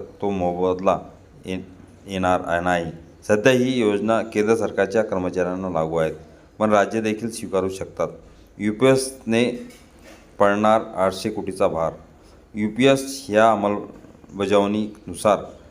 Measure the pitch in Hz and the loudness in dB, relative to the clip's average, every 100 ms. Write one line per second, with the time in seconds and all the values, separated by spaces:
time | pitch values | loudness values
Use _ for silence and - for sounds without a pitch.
0 | - - 101 95 87 87 92 90 95 82 | -8 -6 -4 -2 -2 0 -2 0 0 0
1 | - - - - 90 92 - - - - | -4 -20 -20 -16 -10 -10 -10 -20 -20 -20
2 | 98 95 92 92 - 85 90 87 82 76 | -10 -2 0 0 0 -2 0 0 -2 -10
3 | - - - 107 131 127 123 127 104 101 | -18 -10 0 2 4 4 2 2 2 2
4 | 107 113 - 107 107 110 98 - 95 110 | 2 0 0 0 2 2 0 0 0 0
5 | 107 95 90 90 87 92 95 82 80 82 | 0 -2 -2 -2 -2 -4 -4 -2 -2 0
6 | 78 - - - - - 107 104 98 110 | -2 -4 -16 -20 -18 -4 2 2 2 0
7 | 110 107 117 - 92 92 95 95 - - | -4 -4 -6 -10 -4 -2 -2 -6 -10 -6
8 | 82 - - - - - 104 107 131 131 | -6 -8 -20 -20 -20 -6 -4 2 2 2
9 | - - 113 113 123 - - - - - | -2 -8 -2 0 0 -4 -12 -20 -20 -20
10 | - - - - 101 101 107 110 - 90 | -20 -20 -10 2 2 4 4 4 2 -2
11 | 95 95 110 104 95 92 95 80 80 - | 0 0 -6 -6 -6 0 0 0 -4 -6
12 | - - - - _ 107 107 110 135 135 | -16 -20 -20 -20 _ -6 -4 2 4 4
13 | - - - 104 113 104 104 104 - - | 0 -10 0 4 4 4 0 -2 -6 -16
14 | - - - 98 95 101 101 107 104 - | -20 -20 -12 -6 2 2 2 0 -4 -10
15 | - - 107 95 - - - | -16 -2 2 2 -2 -18 -20